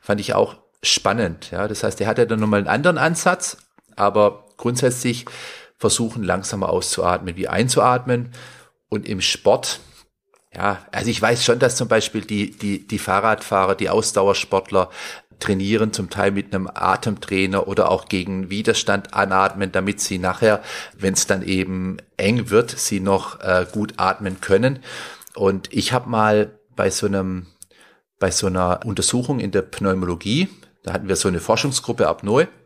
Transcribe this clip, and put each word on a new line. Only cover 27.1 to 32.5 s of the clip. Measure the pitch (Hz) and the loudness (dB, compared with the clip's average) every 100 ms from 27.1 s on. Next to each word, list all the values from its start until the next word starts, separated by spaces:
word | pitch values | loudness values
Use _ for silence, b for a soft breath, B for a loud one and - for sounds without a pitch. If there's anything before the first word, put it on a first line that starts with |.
| 98 92 92 87 _ - b b b _ _ | 0 -2 -6 -10 _ -20 b b b _ _
bei | 95 | -2
so | - 98 | 0 0
einer | 92 90 90 120 | 0 0 0 -2
Untersuchung | 101 - 123 127 135 | -2 0 -2 -2 -2
in | 104 | 0
der | 95 | -2
Pneumologie, | - - 98 95 90 85 101 131 190 B B _ | -2 -2 0 0 -2 -4 -2 0 -2 B B _
da | - | -8
hatten | 90 98 | -6 -2
wir | 92 | 0
so | 101 | 0
eine | 87 | 0
Forschungsgruppe | - 117 143 127 - - 90 | 2 2 2 -2 -4 0 2
Apnoe | 85 98 117 180 | 2 0 0 0